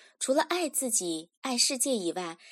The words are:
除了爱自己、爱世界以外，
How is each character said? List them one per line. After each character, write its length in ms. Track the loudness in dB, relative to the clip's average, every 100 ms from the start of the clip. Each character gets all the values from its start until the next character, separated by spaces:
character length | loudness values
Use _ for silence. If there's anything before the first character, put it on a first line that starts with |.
| -20 -6
除 140 | 2
了 100 | 2
爱 260 | 2 0 0
自 200 | -2 0
己、 400 | 0 0 -4 -8 _
爱 160 | -4 2
世 200 | 2 2
界 200 | 0 2
以 160 | 0
外， 240 | -2 -4 -8 -16